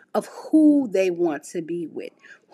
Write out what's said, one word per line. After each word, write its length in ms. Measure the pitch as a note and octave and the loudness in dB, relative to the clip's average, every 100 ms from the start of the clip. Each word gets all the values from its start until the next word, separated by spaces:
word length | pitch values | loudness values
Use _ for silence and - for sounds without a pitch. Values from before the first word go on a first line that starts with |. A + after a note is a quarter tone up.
| _ | _
of 140 | G#3+ - | -8 -8
who 600 | - - D#4 D4+ C#4+ B3+ | -14 0 4 6 4 2
they 220 | F#3+ F#3 | 0 0
want 320 | E3+ E3+ C#3+ | 0 -2 -4
to 180 | - F3+ | -8 -10
be 240 | D#3+ E3+ D#3+ | -8 -8 -8
with, 260 | - - _ - - _ | -12 -14 _ -20 -20 _